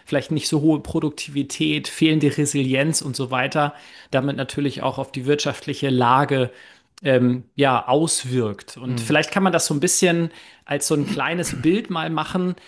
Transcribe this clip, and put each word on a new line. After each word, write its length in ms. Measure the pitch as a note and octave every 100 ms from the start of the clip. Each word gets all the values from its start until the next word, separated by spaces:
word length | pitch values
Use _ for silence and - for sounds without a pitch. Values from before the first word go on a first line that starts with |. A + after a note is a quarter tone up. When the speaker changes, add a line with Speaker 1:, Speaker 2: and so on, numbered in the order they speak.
| -
Speaker 1:
vielleicht 260 | C#3+ -
nicht 160 | D#3 -
so 120 | D#3
hohe 200 | D#3 D3+
Produktivität, 1080 | - E3 D3+ D3 - C#3+ C3+ - D#3 D3+ D3
fehlende 500 | - D#3+ D#3 D3 D3+
Resilienz 640 | C#3+ C#3+ C3 C3+ D3+ D3+
und 140 | D3
so 160 | A#2+ B2+
weiter 440 | B2+ C3+ D#3 D3 - - - -
damit 260 | C3+ C#3 C3+
natürlich 460 | C3 - C#3+ A#2+
auch 160 | C3 C3
auf 140 | C3
die 140 | C3+ B2+
wirtschaftliche 640 | D3 D3 B2+ - C#3+ C#3+
Lage 600 | B2+ A#2+ B2+ C#3 C3+ B2 - - - _ -
ähm, 420 | D3 B2+ B2 B2+ -
ja, 320 | - C#3 B2 -
auswirkt. 920 | C#3+ D#3+ - B2 B2+ A2 G2 - -
Und 140 | B2+
Speaker 2:
Mhm. 60 | B2
Speaker 1:
vielleicht 320 | A2 D3+ D#3
kann 120 | G3+
man 100 | F#3+
das 140 | E3 -
so 80 |
ein 60 | D3+
bisschen 500 | F3 - F#3 E3+ E3 - - -
als 240 | - C#3+ -
so 60 |
ein 120 | D3+ C3+
kleines 480 | A#2+ C3+ F3 E3
<clears throat> 80 | C3
Bild 280 | D#3 G3 -
mal 180 | E3+ D#3+
machen. 460 | D#3 D3+ F#3 F3+ F3